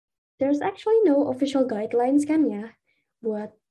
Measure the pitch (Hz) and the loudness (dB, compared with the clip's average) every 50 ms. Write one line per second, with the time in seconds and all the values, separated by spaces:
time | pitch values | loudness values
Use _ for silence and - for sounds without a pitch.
0 | _ _ _ _ _ _ _ - 269 277 285 294 - 392 392 - - 427 440 453 | _ _ _ _ _ _ _ -4 0 0 0 0 -2 -6 -6 -4 -2 2 2 4
1 | 440 320 277 285 294 269 262 254 277 277 - 269 262 254 220 202 220 226 - 240 | 4 4 4 4 2 0 -2 -2 -2 -2 0 0 0 0 -2 -6 -6 -2 -2 0
2 | 240 254 285 294 294 294 311 320 285 226 208 202 214 220 - _ _ _ _ _ | 0 2 2 2 2 2 0 2 2 0 -2 -6 -10 -12 -16 _ _ _ _ _
3 | _ _ _ _ 233 226 214 208 214 214 _ _ _ _ | _ _ _ _ -8 -6 -6 -6 -8 -10 _ _ _ _